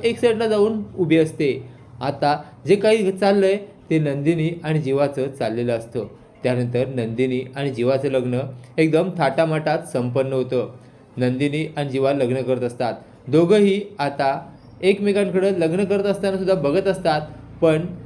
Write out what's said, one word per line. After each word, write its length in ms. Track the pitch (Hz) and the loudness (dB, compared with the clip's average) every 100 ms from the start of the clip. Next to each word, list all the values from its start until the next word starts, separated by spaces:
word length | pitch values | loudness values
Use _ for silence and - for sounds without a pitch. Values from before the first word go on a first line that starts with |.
एक 140 | 233 233 | -2 2
साईडला 280 | 240 220 226 | 2 2 2
जाऊन 360 | 208 208 220 202 - | 2 2 0 -6 -2
उभी 180 | 160 160 | 2 4
असते. 520 | 156 - 143 120 - - - - | 2 0 -2 -2 -8 -20 -20 -8
आता 420 | 135 139 147 147 - - 135 | -6 0 0 0 -4 -6 0
जे 100 | 202 | 2
काही 360 | 214 226 190 | 4 2 2
चाललंय 440 | 190 202 202 190 202 - - - | 2 2 4 2 0 -4 -14 -2
ते 80 | 160 | 0
नंदिनी 640 | 147 139 143 170 156 170 | 0 -2 0 0 0 -4
आणि 140 | 151 156 | -2 -2
जीवाचं 520 | 131 135 143 143 139 | 0 2 0 0 -6
चाललेलं 480 | 139 113 113 120 117 | -4 -4 -2 -2 -2
असतं. 280 | - 123 101 - - - | -4 -8 -8 -12 -20 -6
त्यानंतर 440 | 123 123 120 120 127 | -2 0 0 -2 -2
नंदिनी 540 | 127 113 113 131 127 123 139 | -2 -4 0 0 0 -4 -6
आणि 140 | 143 | -4
जीवाचं 380 | 117 120 135 143 | -2 0 0 0
लग्न 300 | 131 123 123 127 - - - | 0 0 -2 -4 -10 -8 0
एकदम 320 | 160 156 180 180 | 2 2 0 0
थाटामाटात 600 | 156 - 165 156 156 160 | 0 2 0 0 0 -2
संपन्न 540 | - 131 123 135 135 | -2 -4 -2 0 0
होतं. 380 | 131 123 127 104 - - - - - | 0 -2 -2 -4 -8 -20 -20 -14 -2
नंदिनी 560 | 127 127 143 147 160 - | -2 0 0 -2 -4 -4
आणि 120 | 139 | -4
जीवा 240 | 131 135 | 0 0
लग्न 300 | 139 123 131 | 2 0 -2
करत 180 | 123 123 | -2 -2
असतात. 340 | 120 - 104 - - - - | -2 -4 -6 -6 -12 -18 0
दोघंही 520 | 147 170 214 202 196 202 - | 2 4 6 4 2 -2 -4
आता 520 | 143 - 135 143 - - - - | -4 0 0 -2 -6 -18 -20 -2
एकमेकांकडे 800 | 185 202 202 196 190 185 190 185 | 0 2 2 2 2 2 0 2
लग्न 240 | 160 180 | 0 2
करत 200 | 196 202 | 0 0
असताना 320 | 202 196 196 190 | 0 0 -2 0
सुद्धा 180 | 190 | 0
बघत 320 | 185 190 185 190 | 2 2 0 0
असतात, 340 | 180 165 151 151 - - - | 0 0 0 -4 -14 -16 0
पण 260 | 165 156 175 - | 2 2 0 -10